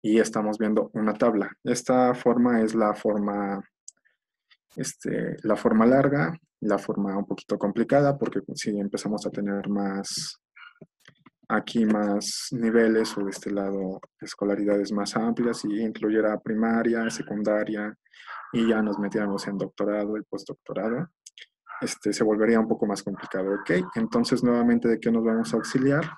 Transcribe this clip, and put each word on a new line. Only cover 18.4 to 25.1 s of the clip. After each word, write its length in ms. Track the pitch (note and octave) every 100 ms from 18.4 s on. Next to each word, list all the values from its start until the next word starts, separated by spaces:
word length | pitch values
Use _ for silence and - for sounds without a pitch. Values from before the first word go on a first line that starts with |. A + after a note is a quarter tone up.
| -
y 160 | A#2+ A2+
ya 140 | A2
nos 180 | G#2+ G2+
metiéramos 480 | G2+ G#2+ G#2 G2 -
en 100 | G2
doctorado 600 | F#2+ - G2+ G#2 G#2 G#2+
y 60 |
postdoctorado, 840 | - F#2+ - - - - G#2+ A#2+ F3 _ - - - _ _ -
este, 320 | B3 - G#2+
se 120 | G2+
volvería 360 | A2+ G#2 A2 A2+
un 80 | A2
poco 180 | G#2+ G#2+
más 180 | G2
complicado, 500 | - G2 - F#2+ F#2+
¿ok? 180 | G2+ - F3 F3+ A#3
Entonces, 480 | - A#2+ A#2+ B2
nuevamente, 440 | B2 A#2+ A#2+ A#2 A#2+
¿de 100 | A2
qué 120 | A#2+